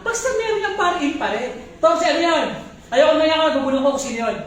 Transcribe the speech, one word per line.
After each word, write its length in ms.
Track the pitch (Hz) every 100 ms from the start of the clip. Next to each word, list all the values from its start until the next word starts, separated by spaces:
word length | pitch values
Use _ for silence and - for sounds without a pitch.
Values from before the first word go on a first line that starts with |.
Basta 240 | 415 466 523 440
meron 300 | 453 415 403
yung 120 | 381
parang 220 | 349 349
infrared." 520 | 285 - 208 214 247 - - -
Tom, 160 | 320 339
si 100 | 330
ano 160 | 330
yun? 240 | 339 320 - - - - -
Ayoko 240 | 247 311 311
na 100 | 311
yan, 300 | 320 311 269
gugulo 220 | 262 269
ko 100 | 277 254
kung 80 | 233
sino 220 | 226 226
yun. 100 | 196